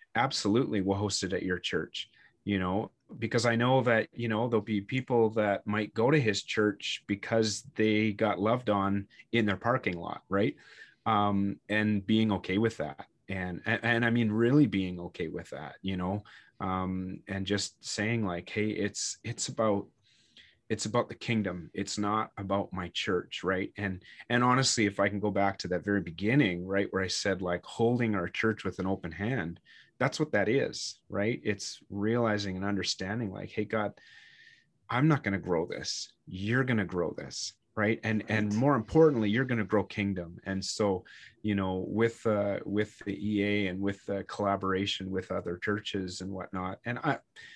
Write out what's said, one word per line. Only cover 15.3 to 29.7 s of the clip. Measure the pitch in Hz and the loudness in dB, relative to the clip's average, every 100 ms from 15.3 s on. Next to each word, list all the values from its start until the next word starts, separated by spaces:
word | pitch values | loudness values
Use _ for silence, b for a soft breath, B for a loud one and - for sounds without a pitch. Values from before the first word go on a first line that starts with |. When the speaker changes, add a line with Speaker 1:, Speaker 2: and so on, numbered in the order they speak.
| 80 - | -8 -10
Speaker 1:
that, | 69 73 - | -12 -12 -8
you | 92 92 | -4 -2
know, | 90 87 B B B - | -2 -4 B B B -6
um, | 95 92 92 92 92 - - | -4 -2 -2 -4 -6 -10 -8
and | 98 98 | -6 0
just | 101 - - | 0 -2 -8
saying, | - - 107 117 | -8 -2 0 0
like, | 98 87 - | 0 -4 -4
"Hey, | 107 107 | -2 -2
it's, | 98 101 - - - | 0 -4 -4 -8 -6
it's | 113 - - | -8 -6 -4
about, | 127 110 101 - _ b b b b b b - | 0 2 2 -2 _ b b b b b b -6
it's | 107 110 | -4 0
about | 120 - | 0 0
the | |
kingdom. | - - 113 95 90 80 | -4 -2 0 0 -4 -8
It's | - 98 104 | -8 -4 -2
not | 104 107 110 - | 0 0 -2 -6
about | 98 101 - | -2 -2 -2
my | 92 85 | -6 -6
church," | - - 90 - - | -4 0 0 -2 -4
right? | 90 92 101 - | -2 -2 -2 -4
And, | 101 92 B B - | -6 -6 B B 0
and | 123 | 2
honestly, | 123 127 131 123 101 | 4 4 4 2 2
if | - | 2
I | 101 | 0
can | 101 | 0
go | 104 | 0
back | 98 98 - | 2 2 0
to | 87 | -4
that | 90 | -2
very | 98 101 | 2 0
beginning, | 85 82 104 143 104 87 92 | 0 -2 2 4 4 0 -2
right, | 98 101 | -2 0
where | 95 | -2
I | 92 | -2
said, | - 101 95 | -2 -2 0
like, | 90 87 | -2 -4
holding | - - 117 123 113 | -4 0 2 4 2
our | 98 87 | 0 -2
church | - 113 107 | 0 0 0
with | 95 - | -4 -2
an | 92 | -2
open | 95 85 | -2 -4
hand, | 82 107 127 85 87 B | -4 -2 -2 -4 -8 B